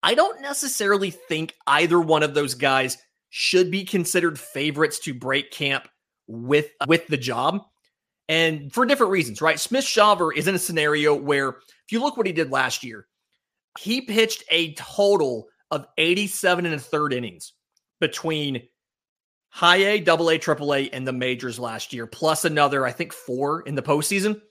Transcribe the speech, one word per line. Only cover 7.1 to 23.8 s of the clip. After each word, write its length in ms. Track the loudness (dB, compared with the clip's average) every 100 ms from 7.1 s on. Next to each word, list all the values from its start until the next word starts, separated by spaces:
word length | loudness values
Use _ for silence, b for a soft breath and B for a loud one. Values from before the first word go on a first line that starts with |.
| -4
job. 480 | -2 -2 0 -2 -8 _ _ _ _ _ -4
And 440 | 0 0 -2 -8
for 140 | -2 2
different 260 | 2 2
reasons, 300 | 2 -2 0
right? 180 | 0 0
Smith-Shawver 760 | 0 -2 0 4 6 6 2
is 140 | 0 0
in 60 |
a 40 | 0
scenario 560 | -2 0 2 2 2
where, 340 | 2 2 0 0
if 440 | -6 _ _ _
you 80 | -2
look 160 | -2 0
what 100 | -2
he 60 |
did 180 | 0 0
last 320 | 0 0 -2
year, 240 | -10 -16 -20 _ _ _ _ _ _ -14
he 220 | -4 -4
pitched 440 | -2 0 0 0 -2
a 220 | -2 -2
total 760 | -6 -14 0 2 4 2 -2 -10 b b
of 160 | -8 -8 -2
eighty-seven 680 | 0 0 -2 -2 0 2
and 100 | 0
a 40 | -4
third 340 | -4 -2 -2
innings 400 | -2 -6 -12 -20 _ _ _ _ _
between 640 | -4 -4 -4 -4 -4 -6 -10 _ _ _ _ _ _ _ _
high 280 | 2 4 6
A, 240 | 4 2
double 300 | 4 4 4
A, 80 | 0
triple 360 | 0 -2 0
A, 140 | -2 -2
and 180 | -6 -6
the 60 |
majors 460 | -4 -4 -4 -6 -8
last 340 | -8 -8 -10
year, 140 | -12 -12
plus 380 | -4 0 2
another, 420 | 2 2 2 2 -2
I 60 |
think, 200 | -4 -10
four 480 | -10 -8 -4 -2 -2
in 120 | -4
the 80 | -6